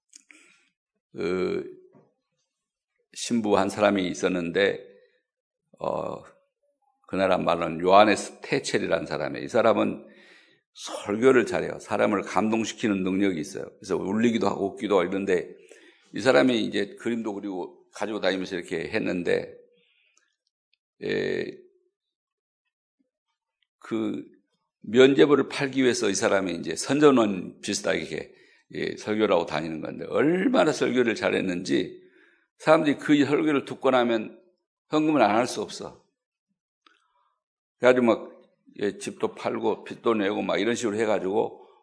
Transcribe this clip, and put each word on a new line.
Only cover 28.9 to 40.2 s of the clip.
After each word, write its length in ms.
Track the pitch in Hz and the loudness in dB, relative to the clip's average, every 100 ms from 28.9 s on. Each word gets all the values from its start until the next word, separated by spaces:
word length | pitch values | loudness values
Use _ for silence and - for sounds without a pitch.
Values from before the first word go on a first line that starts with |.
| 80 | -8
설교를 380 | - 107 107 | -4 0 2
하고 120 | 90 85 | 2 2
다니는 340 | 78 80 80 | -4 -4 -8
건데 240 | - - - | -10 -10 -4
얼마나 640 | 101 139 180 190 247 156 | 0 2 2 2 2 2
설교를 420 | - 127 123 117 | 2 0 0 0
잘했는지 880 | 101 98 101 98 90 90 139 - - - _ _ _ _ _ | 0 0 -2 -2 -4 -2 -2 -2 -10 -20 _ _ _ _ _
사람들이 400 | - 160 151 131 | 4 4 4 -2
그 260 | - 147 | 2 4
설교를 400 | 131 151 156 139 | 4 2 2 0
듣고 260 | - 131 135 | -2 -2 2
나면 480 | 127 120 117 110 - _ _ _ _ - | 2 2 0 -4 -12 _ _ _ _ -4
헌금을 300 | 156 156 151 | 0 2 4
안 140 | 104 107 | 4 4
할 100 | 123 | 0
수 160 | - | -4
없어. 420 | - - - - _ _ _ _ _ _ _ _ _ _ _ _ _ _ _ _ _ - | -8 -10 -14 -16 _ _ _ _ _ _ _ _ _ _ _ _ _ _ _ _ _ 2
그래가지고 280 | 123 127 120 | 4 6 4
막, 260 | 104 - - _ _ _ - | 2 -2 -20 _ _ _ -6
예, 180 | 104 95 | -4 -4
집도 360 | - 98 110 | -10 -6 -6
팔고 500 | - 113 117 110 92 | -4 -6 -2 -2 -4
빚도 300 | - - 120 | -8 -4 0
내고 280 | 110 | 0